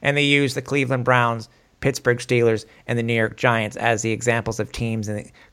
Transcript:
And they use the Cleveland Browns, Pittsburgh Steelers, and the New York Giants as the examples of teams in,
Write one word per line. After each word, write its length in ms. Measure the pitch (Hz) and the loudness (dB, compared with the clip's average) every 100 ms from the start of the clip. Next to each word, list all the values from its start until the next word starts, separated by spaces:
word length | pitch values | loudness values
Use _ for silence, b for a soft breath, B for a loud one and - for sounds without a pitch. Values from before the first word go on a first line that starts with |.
And 160 | 143 143 | -2 2
they 80 | |
use 300 | 143 143 139 | 4 4 2
the 80 | 131 | -2
Cleveland 420 | 127 139 127 131 | -2 -2 0 0
Browns, 440 | 123 127 120 117 107 b b _ | 2 4 2 -2 -8 b b _
Pittsburgh 380 | 135 135 - 120 | -2 0 0 0
Steelers, 460 | - 123 117 110 - b - | 0 2 4 2 -4 b -6
and 100 | 120 | -4
the 60 | |
New 100 | 117 | -2
York 220 | 117 110 113 | 0 0 0
Giants 400 | 127 113 107 - | 0 2 -2 -2
as 260 | 113 110 | 0 0
the 80 | 113 | 0
examples 480 | 110 120 117 113 110 | -2 0 -2 -2 -6
of 140 | 104 | -6
teams 360 | - 117 110 107 | -6 -4 -4 -6
in, 220 | 104 - b b | -8 -10 b b